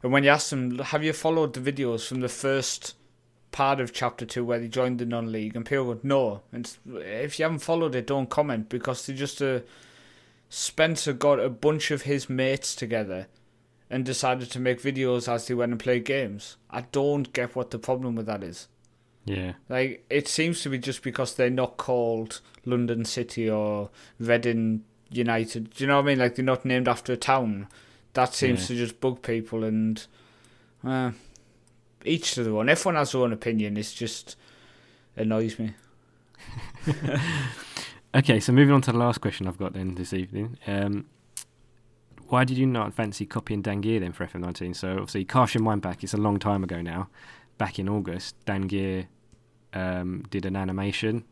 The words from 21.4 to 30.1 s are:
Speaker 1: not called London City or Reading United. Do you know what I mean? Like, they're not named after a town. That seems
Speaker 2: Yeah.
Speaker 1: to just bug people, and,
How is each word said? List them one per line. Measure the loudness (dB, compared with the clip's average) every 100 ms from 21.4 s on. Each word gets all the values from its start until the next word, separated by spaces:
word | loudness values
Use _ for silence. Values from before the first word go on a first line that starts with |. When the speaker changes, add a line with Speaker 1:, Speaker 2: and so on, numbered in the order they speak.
| 2
Speaker 1:
not | 4 0 -2
called | 0 2 2 0 -4 -10 -16 -10 0
London | 2 2 0 -2
City | -4 -4 -2 0
or | 2 0 -2 -6 -12 -20 _
Reading | 2 4 4 2 2 0 -4 _ _
United. | 0 2 2 0 -4 -8 -4
Do |
you | 4
know | 4
what | 6
I |
mean? | 4
Like, | 4 2
they're |
not | 2 2 2
named | 2 4
after | 0 0
a | -2
town. | 4 4 4 -2 -8 -16 -20 -20 _
That | 2 2 2
seems | 2 2
Speaker 2:
Yeah. | 0
Speaker 1:
to | -2
just | -4 0
bug | -2 -2
people, | -4 -4 -2 -4
and, | 0 2 0 0 -8